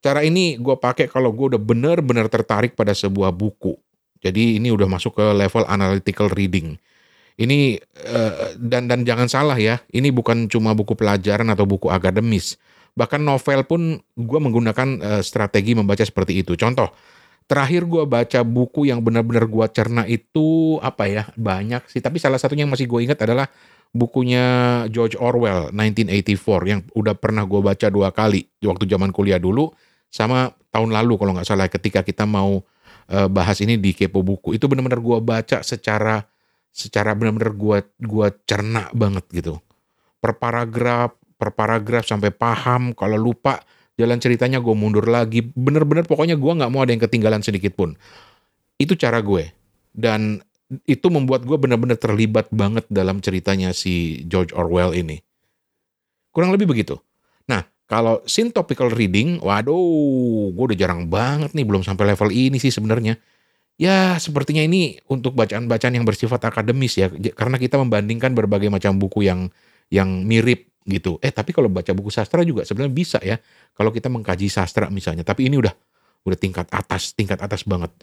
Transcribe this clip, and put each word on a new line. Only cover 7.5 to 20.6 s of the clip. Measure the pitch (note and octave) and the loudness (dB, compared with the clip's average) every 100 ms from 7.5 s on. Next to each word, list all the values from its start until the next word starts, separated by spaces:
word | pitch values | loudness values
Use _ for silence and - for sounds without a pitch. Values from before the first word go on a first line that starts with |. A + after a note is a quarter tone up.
| C#3+ C#3 G#2 | 2 2 -2
eh, | - - - A#2 A2 D2 - F#2+ | -8 -18 -6 -2 -2 -2 -8 -6
dan, | A#2+ B2 B2 | -4 -2 0
dan | A#2+ | 0
jangan | A#2+ A#2 B2 | 0 0 0
salah | C3+ D3 B2+ | 2 0 2
ya, | G#2+ B2 _ | 0 0 _
ini | A#2 C#3 | 0 2
bukan | B2+ A2+ A#2 A2+ | 2 2 0 0
cuma | A#2 A2 | 0 2
buku | A2 G#2 | 0 0
pelajaran | G#2+ G#2+ G2+ F#2+ G#2 A2+ | 0 0 2 0 0 0
atau | G#2 G2+ | 2 2
buku | G2 F#2+ | 2 0
akademis. | F#2 F#2 F#2 A2+ G#2 - - _ _ _ | 0 2 0 0 0 -2 -12 _ _ _
Bahkan | - A#2 D3 | -4 -2 0
novel | D3 C3+ - C#3 C3 | 0 0 2 0 0
pun | E3+ E3 D#3+ _ | -2 -2 -4 _
gue | - A#2 D3 | -10 -2 0
menggunakan, | C#3+ A#2 A#2 G#2+ C3 B2 | 2 2 0 0 -2 -2
eh, | G2+ G#2 | -2 -2
strategi | F#2+ - G2+ G#2+ G2+ | -2 -2 0 2 2
membaca | A#2 G2+ G2+ | 2 2 2
seperti | A2 - F#2 F#2+ | 0 0 -2 -2
itu. | F2+ | -2
Contoh, | F2 A2+ B2+ A2 - _ - _ _ | 0 0 0 -2 -4 _ -20 _ _
terakhir | _ C#3 C3+ F3 | _ 0 2 0
gua | F3 E3 D3+ | 0 0 2
baca | A#2+ A#2+ C3 | 0 2 0
buku | A#2 A#2+ B2 - C#3+ | 2 0 0 0 0
yang | A#2+ | 2
benar-benar | A#2 A2+ A2+ A#2 | 2 0 2 0
gua | A2+ A2 A2 | 2 0 0
cerna | - A2 A#2 G#2 | 0 0 0 0
itu, | A#2 _ D#3+ D#3 D#3+ | -4 _ 0 2 2